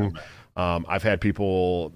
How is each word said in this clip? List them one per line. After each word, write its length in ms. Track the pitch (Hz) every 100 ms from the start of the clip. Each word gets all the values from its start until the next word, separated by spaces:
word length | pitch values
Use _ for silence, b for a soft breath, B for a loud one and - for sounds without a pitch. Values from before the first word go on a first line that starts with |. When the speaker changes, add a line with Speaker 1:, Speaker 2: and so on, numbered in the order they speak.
| 101
Speaker 1:
Oh, 40 |
man. 120 | 80 B B B -
Speaker 2:
Um, 320 | 90 85 82
I've 140 | 95
had 180 | 110 98
people, 720 | 104 98 101 92 90 90 80